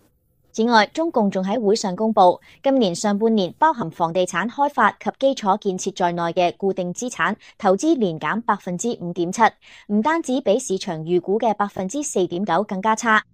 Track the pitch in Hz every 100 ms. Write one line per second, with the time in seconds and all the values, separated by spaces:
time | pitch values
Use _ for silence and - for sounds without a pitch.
0 | _ _ _ _ _ - 226 233 202 -
1 | 330 262 202 190 185 226 208 226 208 180
2 | 220 220 180 - _ - 269 269 208 170
3 | 208 202 226 220 180 - 311 294 165 -
4 | 165 170 180 175 202 262 285 285 214 -
5 | 214 - 269 262 202 190 202 185 - 180
6 | 180 175 170 170 175 165 196 185 180 175
7 | 247 - 170 214 - - 202 196 311 320
8 | 202 160 151 190 233 214 - 175 233 240
9 | 175 175 175 190 214 - - - - 208
10 | 220 330 320 254 277 214 - 190 - 160
11 | 160 180 170 208 240 202 202 - 185 285
12 | 294 - 175 175 202 170 214 190 214 220
13 | 233 214 -